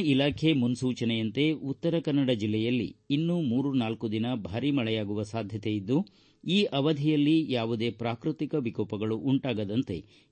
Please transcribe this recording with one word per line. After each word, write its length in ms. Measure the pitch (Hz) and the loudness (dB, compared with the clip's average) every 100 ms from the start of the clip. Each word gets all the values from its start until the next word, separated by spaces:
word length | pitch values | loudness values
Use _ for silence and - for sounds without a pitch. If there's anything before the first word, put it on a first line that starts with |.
ಇಲಾಖೆ 460 | 160 131 147 - 156 | 4 4 2 2 2
ಮುನ್ಸೂಚನೆಯಂತೆ 920 | 147 120 123 127 120 117 113 110 120 151 147 135 | 4 2 0 -2 0 0 0 -2 0 0 0 -4
ಉತ್ತರ 280 | 135 165 165 | -4 -2 0
ಕನ್ನಡ 300 | 160 143 131 | 0 2 2
ಜಿಲ್ಲೆಯಲ್ಲಿ 540 | 117 107 107 113 123 98 - - | 2 2 0 2 0 -2 -6 -2
ಇನ್ನೂ 260 | 143 165 175 | 0 2 0
ಮೂರು 280 | 143 120 139 | 0 0 0
ನಾಲ್ಕು 320 | 135 113 113 113 | 0 0 -2 -4
ದಿನ 160 | 110 117 123 | -2 -2 -2
ಭಾರೀ 280 | 92 107 139 | -4 -4 0
ಮಳೆಯಾಗುವ 520 | 143 113 110 101 104 | 0 0 0 -2 -4
ಸಾಧ್ಯತೆ 500 | 104 113 101 107 107 | -4 -4 -6 -4 -2
ಇದ್ದು, 240 | 107 98 139 202 _ _ _ | -2 0 0 0 _ _ _
ಈ 140 | 151 190 202 | -2 2 2
ಅವಧಿಯಲ್ಲಿ 640 | 139 143 151 151 151 147 160 139 | 2 0 2 2 2 4 4 2
ಯಾವುದೇ 380 | 123 113 117 117 | 0 0 0 -2
ಪ್ರಾಕೃತಿಕ 640 | 110 117 117 160 - 143 156 | -2 -4 -2 -4 -4 -2 -2
ವಿಕೋಪಗಳು 560 | 117 110 104 104 110 110 | -2 -2 -4 -2 -2 -2
ಉಂಟಾಗದಂತೆ 720 | 135 131 131 110 101 110 135 85 - - _ | 2 0 0 -2 -2 -2 -2 -4 -8 -20 _